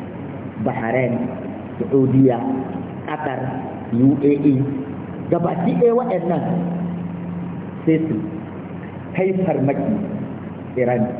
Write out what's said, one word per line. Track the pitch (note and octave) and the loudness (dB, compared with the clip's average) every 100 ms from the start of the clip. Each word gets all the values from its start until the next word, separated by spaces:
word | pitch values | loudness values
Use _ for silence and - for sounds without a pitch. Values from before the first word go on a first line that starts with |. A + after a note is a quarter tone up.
| - - - - - - | -10 -10 -10 -10 -10 -2
Bahrain, | A2 B2+ A2+ B2+ B2 A#2 - - - - - - | -2 0 0 2 2 0 -2 -4 -8 -10 -10 -6
Saudiya, | - C3+ B2+ C3 C3+ A#2 C3+ C3 - - - - | 2 4 6 8 6 6 0 -2 -4 -6 -8 -8
Qatar, | - D3+ D3 B2+ C3 - - - - | -8 -6 -4 -4 -4 -4 -6 -8 -2
U | A#2+ C3+ C#3+ | 4 6 6
A | C#3+ | 4
E, | C#3+ D3 C3 C3 - - - - - - | 6 4 4 2 -2 -6 -8 -8 -8 0
gabaki | E3+ E3+ E3 G3 C4 | 0 2 0 0 4
ɗaya | A#3+ | 6
waɗannan | A#3 A#3 F#3 F3+ D#3+ A#2+ - - - - - - - - - - - - - | 4 2 0 0 0 0 -2 -2 -4 -4 -6 -6 -8 -8 -8 -8 -8 -10 -4
sai | D#3+ D#3 | 2 2
su | D#3+ - - - - - - - - - - | 2 -2 -4 -8 -10 -10 -10 -10 -12 -12 -6
kai | - F#3+ | 0 0
farmaki | F#3+ E3+ C#3 C3+ C#3 - G#2+ - - - - - - - | 2 2 2 2 2 0 0 -2 -4 -6 -8 -10 -10 -6
Iran, | B2 A#2+ A#2+ G#2+ - | 0 2 2 0 -2